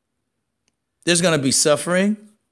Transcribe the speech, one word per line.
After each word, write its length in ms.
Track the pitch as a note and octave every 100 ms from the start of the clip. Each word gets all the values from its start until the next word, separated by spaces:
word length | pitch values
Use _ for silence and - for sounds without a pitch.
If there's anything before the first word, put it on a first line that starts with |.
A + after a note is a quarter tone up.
| _ _ _ _ _ _ _ _ _ _
There's 160 | D#3+ F3
gonna 180 | F3 D#3
be 140 | C3+
suffering. 640 | - D#3 C#3+ E3+ F3+ G3+ G#3+ - _ _